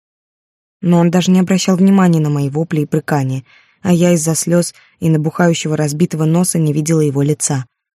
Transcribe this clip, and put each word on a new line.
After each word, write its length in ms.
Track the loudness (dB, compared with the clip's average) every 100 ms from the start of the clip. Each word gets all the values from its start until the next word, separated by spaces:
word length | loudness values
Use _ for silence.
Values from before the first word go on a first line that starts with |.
| _ _ _ _ _ _ _ _
Но 160 | 0 2
он 120 | 2
даже 200 | 2 2
не 100 | 2
обращал 360 | 2 0 0 2
внимания 440 | 4 4 4 2
на 80 | 0
мои 220 | -2 -2
вопли 320 | -4 -4 -2
и 40 | -2
брыкания, 580 | -4 -2 -2 -2 -6 -10 _ _ _
а 140 | -2
я 180 | 2 2
из-за 220 | 0 0
слёз 400 | -4 0 0 -2 -8 _ -6
и 80 | -2
набухающего 640 | 0 -2 0 0 0 -2
разбитого 520 | -2 -2 -2 -2 -2 0
носа 320 | 0 0 0
не 160 | -2
видела 260 | -2 0 0
его 220 | 0 0
лица. 420 | -2 -2 -4 -6 -6 _ _